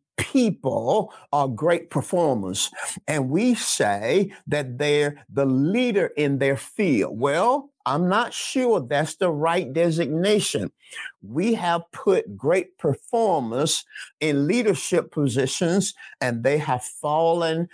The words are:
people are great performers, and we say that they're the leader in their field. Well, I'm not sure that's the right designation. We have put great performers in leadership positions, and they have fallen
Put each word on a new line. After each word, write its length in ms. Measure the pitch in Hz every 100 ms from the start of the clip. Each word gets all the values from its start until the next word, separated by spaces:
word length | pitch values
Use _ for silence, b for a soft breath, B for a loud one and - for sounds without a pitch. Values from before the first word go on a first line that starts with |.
| _ -
people 960 | - 269 233 - 135 117 117 208 175 B B
are 160 | 147 139
great 400 | 110 160 170 -
performers, 800 | 147 - 175 160 120 95 95 - B B B -
and 200 | 151 127
we 260 | 160 247 240
say 760 | - - 110 101 110 170 202 B -
that 300 | 147 131 123
they're 400 | 147 147 147 143 B
the 160 | - 139
leader 640 | 131 147 226 247 202 170 -
in 240 | 147 139
their 180 | 139 135
field. 640 | - - 196 120 76 107
Well, 520 | 139 151 220 277 269 _ 120
I'm 220 | 143 180
not 260 | 202 240
sure 460 | - - 269 254 202
that's 360 | 123 143 151 -
the 160 | 180
right 400 | 147 160 175 127
designation. 960 | 147 170 160 170 160 190 208 - 139 95 _ B B B B
We 320 | 98 131 214 220
have 340 | 175 170 170
put 460 | - - 185 - 95
great 400 | 139 185 - _
performers 1080 | 165 131 - 233 220 165 117 120 151 - - B B -
in 260 | 156 143 147
leadership 640 | 233 214 156 - 175 -
positions, 840 | - 143 117 135 - 170 190 196 - B B
and 240 | 127 117
they 140 | 131 147
have 260 | 143 123
fallen 880 | - - 147 156 165 170 165 160 170